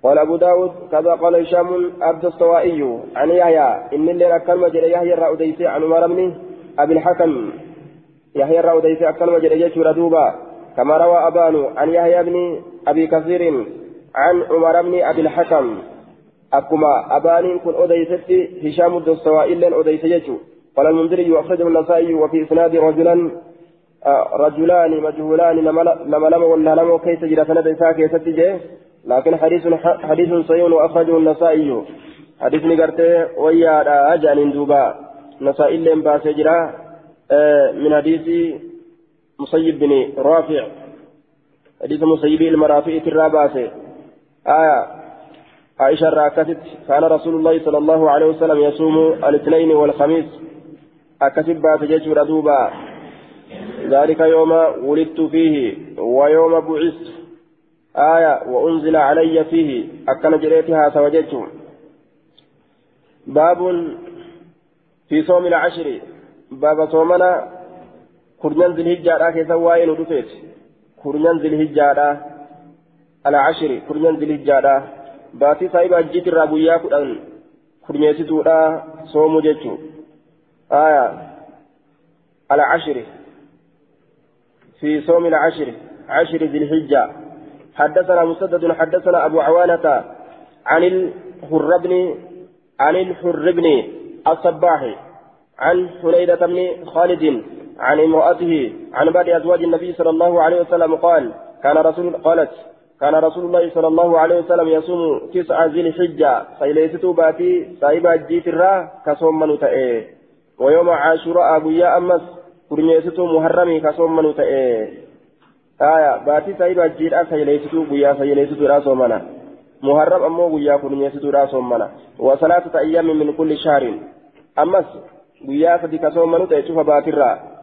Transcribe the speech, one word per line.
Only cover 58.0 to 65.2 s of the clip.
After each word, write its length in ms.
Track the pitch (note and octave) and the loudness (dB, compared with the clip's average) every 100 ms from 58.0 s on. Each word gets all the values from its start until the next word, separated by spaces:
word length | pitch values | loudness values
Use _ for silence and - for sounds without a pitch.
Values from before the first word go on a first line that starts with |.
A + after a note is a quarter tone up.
| D3 E3 D#3+ C3+ - | 2 4 2 0 -2
"وأنزل 480 | B2+ D3 E3 D3+ D#3+ | -2 0 0 0 2
علي 480 | C#3 D#3 E3 D#3+ | 2 2 2 0
فيه." 440 | D#3 E3 D#3 B2 - - - | 0 0 -2 -4 -8 -10 -6
أكن 300 | C3 D#3+ D#3 | -2 0 0
جريتها 520 | D#3 D#3+ D#3+ D#3+ D3 | 2 0 2 2 2
سوجته. 560 | D3 D3 D#3 D3+ C3+ G2+ - - - - _ _ _ _ _ _ _ _ _ _ _ _ _ - | 2 2 0 -2 -8 -10 -16 -20 -20 -20 _ _ _ _ _ _ _ _ _ _ _ _ _ -4
باب 600 | C#3 D#3+ F3 F3+ F3 E3 - - - - - - _ _ _ _ _ _ | 0 2 2 -2 -4 -6 -12 -18 -20 -20 -20 -20 _ _ _ _ _ _
في 140 | D#3 | -4